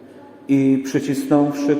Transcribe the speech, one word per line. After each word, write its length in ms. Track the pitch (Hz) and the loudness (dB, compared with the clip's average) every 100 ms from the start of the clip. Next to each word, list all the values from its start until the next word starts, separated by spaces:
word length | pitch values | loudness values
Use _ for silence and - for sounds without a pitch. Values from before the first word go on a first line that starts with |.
| - - - - - | -20 -20 -20 -12 -2
i, 340 | 139 135 131 | 2 2 2
przycisnąwszy 920 | - 143 143 135 135 147 143 - 147 | 0 -4 -2 -4 0 2 0 -2 -2